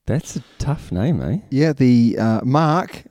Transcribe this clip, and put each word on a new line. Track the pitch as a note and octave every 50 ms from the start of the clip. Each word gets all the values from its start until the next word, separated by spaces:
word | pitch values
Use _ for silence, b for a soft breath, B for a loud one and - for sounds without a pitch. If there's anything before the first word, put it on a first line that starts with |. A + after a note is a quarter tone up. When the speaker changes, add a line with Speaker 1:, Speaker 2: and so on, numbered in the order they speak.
| -
Speaker 1:
That's | - A#2 E3 - - -
a | D3+ - _ _
tough | - - C#3 D#3 - - -
name, | F2 F2+ A2 F3 D3 D#2+
eh? | B1+ D#2+ B2+ G3+ - -
Speaker 2:
Yeah, | C3 C3+ D#3 D#3+ C#3+
the, | - C3 B2 B2 A#2 A#2 A#2 -
uh, | - A2 A2+ A2 G#2+ -
Mark, | B2+ C3+ D3+ E3 D3+ D#3 F#3 - - - - - _